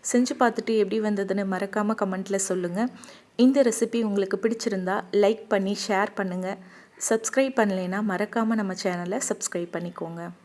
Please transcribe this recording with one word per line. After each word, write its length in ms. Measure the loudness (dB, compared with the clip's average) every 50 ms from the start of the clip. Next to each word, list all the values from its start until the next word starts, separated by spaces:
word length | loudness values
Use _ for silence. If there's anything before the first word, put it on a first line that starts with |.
| -4 2
செஞ்சு 220 | 2 2 2 2 2 2
பார்த்துட்டு 320 | 2 2 2 0 -2 0 2 2
எப்படி 180 | 2 2 0 0 0
வந்ததுன்னு 380 | 0 0 0 -2 -2 -2 -2 -2 -2 -2
மறக்காம 420 | -4 -4 -2 -2 -2 0 0 0 0
கமெண்ட்ல 380 | 0 -2 -2 -4 -4 -2 -2 -2 0 0
சொல்லுங்க. 320 | -2 -2 -2 -2 -2 -2 -2 -2 -4 -10 -20 -20 -20 -20 _ _ _ 4 6
இந்த 160 | 6 6 6 4
ரெசிபி 340 | 4 4 2 -2 0 0 0 0 0
உங்களுக்கு 300 | 2 0 0 0 -2 0 0
பிடிச்சிருந்தா 540 | 0 0 0 -2 -4 -2 -2 -2 -2 -2 -2 -2 0 4 6 6
லைக் 200 | 6 4 2 -2 0 0
பண்ணி 220 | 0 2 0 -2 -4 -2
ஷேர் 240 | 0 2 2 2 0 -2 -4
பண்ணுங்க. 300 | -4 -4 -4 -4 -4 -6 -6 -10 -14 -20 -20 -20 -20 _ _ -8 0 0
சப்ஸ்கிரைப் 460 | 0 0 0 0 2 2 2 2 2 2
பண்ணலைன்னா 400 | 2 2 2 -2 -2 -4 -2 -2 -2 -2
மறக்காம 460 | 0 -2 -4 -2 0 0 0 2 0 0
நம்ம 140 | 0 -2 -4 -2 -2
சேனலை 360 | -2 -2 -2 -4 -4 -4 -4 -2 -4
சப்ஸ்கிரைப் 460 | -4 -4 -4 -6 -4 -4 -6 -4 -6
பண்ணிக்கோங்க. 440 | -6 -6 -6 -8 -8 -10 -8 -8 -10 -12 -12 -14 _